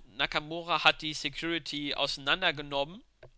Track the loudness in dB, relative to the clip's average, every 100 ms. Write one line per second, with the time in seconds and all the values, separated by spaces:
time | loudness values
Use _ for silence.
0 | -12 -2 0 0 -2 -6 0 6 6 6
1 | 0 -4 -6 -4 -2 -2 -2 -4 -4 0
2 | 0 0 0 2 2 0 -2 -2 -2 -6
3 | -18 _ -20